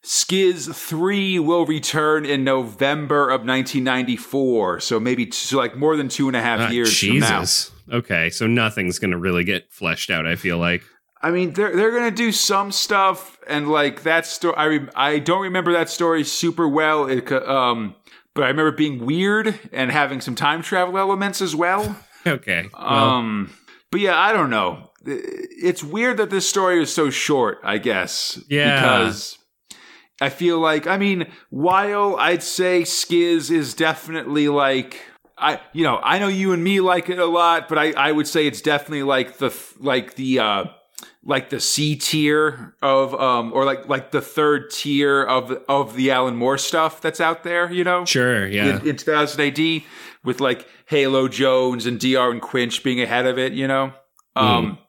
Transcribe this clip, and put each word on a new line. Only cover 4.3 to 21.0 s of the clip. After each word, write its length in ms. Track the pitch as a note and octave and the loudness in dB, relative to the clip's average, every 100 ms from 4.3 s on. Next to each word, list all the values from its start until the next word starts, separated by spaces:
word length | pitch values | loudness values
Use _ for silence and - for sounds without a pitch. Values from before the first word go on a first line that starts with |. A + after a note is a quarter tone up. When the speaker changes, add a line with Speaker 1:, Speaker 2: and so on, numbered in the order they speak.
| C#3 C3 A#2 F#2 E2+ | -2 0 2 0 -2
Speaker 1:
so 180 | - A2+ | -2 -2
maybe 260 | A#2+ B2+ A#2 | 0 -2 -2
t-, 280 | - - C3+ | -4 -2 0
like, 200 | A#2+ B2 | -2 0
more 180 | D3+ D#3 | 0 0
than 100 | C3+ | -2
two 180 | - C3+ | -2 -2
and 80 | B2 | 0
a 60 | |
half 180 | A#2 A2 | 0 0
Speaker 2:
Ah, 100 | A#2 | 0
Speaker 1:
years 280 | A#2+ A2+ G2 | 0 0 2
from 200 | G2 - | 2 2
now. 200 | A2+ G#2 | 2 2
Speaker 2:
Jesus. 300 | - - - - - | 0 -2 -2 -14 -6
Okay, 380 | A#2+ - F2 E2 | -6 -2 -2 -2
so 160 | - A2+ | -2 0
nothing's 520 | A#2+ A2 G#2+ F2+ E2+ | 2 0 -2 -4 -2
gonna 180 | G2+ F2 | -2 -2
really 260 | F2+ F2 | 0 0
get 280 | F2 F#2 - | 0 -2 -6
fleshed 380 | - F2+ D#2+ - | -8 -6 -4 -2
out, 160 | F2 D#2+ | -2 -2
I 80 | E2+ | -2
feel 220 | F#2 E2+ | -2 0
like. 260 | F2 F2 - _ _ _ | 0 -2 -6 _ _ _
Speaker 1:
I 100 | D#3 | -2
mean, 220 | F3 F3+ | 0 -2
they're, 220 | D#3+ G#3 E3+ | -2 0 2
they're 160 | A3 | 2
gonna 200 | A#3+ A#3 | 2 -2
do 200 | G#3+ A#3 | 0 0
some 400 | - - G3 G3+ | 0 0 0 -2
stuff, 680 | G3 - G3+ F#3+ F#3 - - - | -4 0 2 2 0 -8 -20 -6
and, 220 | D3 D3 | -4 0
like, 340 | D3+ C#3+ C#3 | 2 0 0
that 220 | D#3+ E3 E3 | 0 2 0
sto-, 260 | - E3+ | -2 -2
I 160 | - D#3 | 2 2
rem-, 240 | D3+ C#3+ - | 0 -2 -2
I 240 | C#3 D3+ | 0 0
don't 220 | C#3+ F#3 | 0 0
remember 320 | F#3+ F#3 F3 | 0 -2 2
that 160 | F3 E3 | 2 0
story 340 | - E3+ D#3+ | 0 0 2
super 440 | C#3 - E3+ E3 D#3+ | 0 -2 -2 0 0
well, 400 | C#3+ D#3 D#3 C3+ | 2 2 2 0
it 180 | B2+ B2 | -2 0
co-, 200 | C3 - | -2 0
um, 500 | C3+ B2 A#2 G#2+ - _ - _ - | 0 2 0 -4 -10 _ -20 _ 0
but 80 | |
I 40 | C3 | 0
remember 220 | C#3+ D#3 | 4 0
being 320 | D3+ D3+ C3 | 2 -2 -2
weird 560 | A#2 D#3+ G3 G#3+ A3 - - | -2 0 2 2 0 -4 -10
and 180 | - B2+ | -4 0
having 300 | D3 C#3 C3+ | 2 0 -2
some 140 | - A2+ | -6 -2
time 260 | D3+ D#3+ | 0 0
travel 360 | D#3+ F#3+ F3+ | -2 0 0
elements 440 | F#3+ | 0